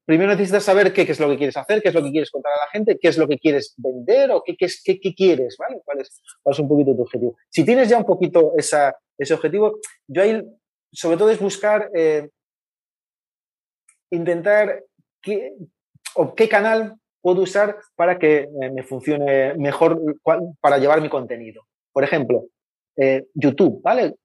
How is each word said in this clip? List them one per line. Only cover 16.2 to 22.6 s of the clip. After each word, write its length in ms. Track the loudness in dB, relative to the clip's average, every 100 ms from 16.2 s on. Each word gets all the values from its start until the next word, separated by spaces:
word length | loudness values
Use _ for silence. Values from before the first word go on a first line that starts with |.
| -4
qué 140 | 0 2
canal 480 | 2 2 -2 -4 -12 _ _
puedo 200 | 0 0
usar 340 | 0 0 -2 -4 -16 -2
para 220 | 0 2
que, 320 | 2 2 0 -8
eh, 100 | -8
me 80 | -8
funcione 720 | -10 -8 -4 -2 0 2 0 -2
mejor, 460 | -4 2 2 2 -4 -4
cuál, 180 | 0 0 -2 -2
para 200 | 0 2
llevar 220 | 4 2
mi 80 | 0
contenido. 580 | -6 -6 -12 -14 -20 _ _ _
Por 100 | -2
ejemplo, 420 | 0 -2 0 -2 -4 _